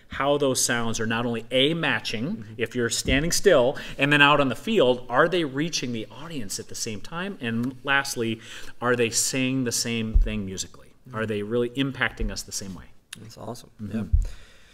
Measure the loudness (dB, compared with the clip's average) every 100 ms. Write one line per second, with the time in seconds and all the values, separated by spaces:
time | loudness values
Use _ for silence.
0 | -10 -2 0 2 2 2 0 0 0 -2
1 | -2 0 -2 -4 -2 2 2 2 0 -2
2 | -4 -4 -4 -6 -8 -6 -4 -2 0 0
3 | 0 2 4 4 6 6 6 0 -6 -2
4 | 4 8 8 6 4 0 0 4 4 4
5 | 2 2 4 2 -2 -4 -4 -4 -6 -6
6 | -8 -12 -10 -8 -8 -8 -10 -8 -6 -6
7 | -8 -8 -8 -6 -4 -2 -2 -4 0 2
8 | 2 -2 -2 -4 -8 -12 -12 -2 0 2
9 | 2 0 -2 0 0 0 0 -2 -2 -2
10 | 2 4 4 0 -6 -8 -10 -16 -20 _
11 | -12 -6 -4 -4 -2 0 0 -2 -4 -2
12 | -2 -2 -4 -6 -8 -10 -8 -12 -16 -20
13 | _ -18 -16 -14 -12 -12 -16 -12 -6 -4
14 | 2 2 2 -4 -16 -20 -20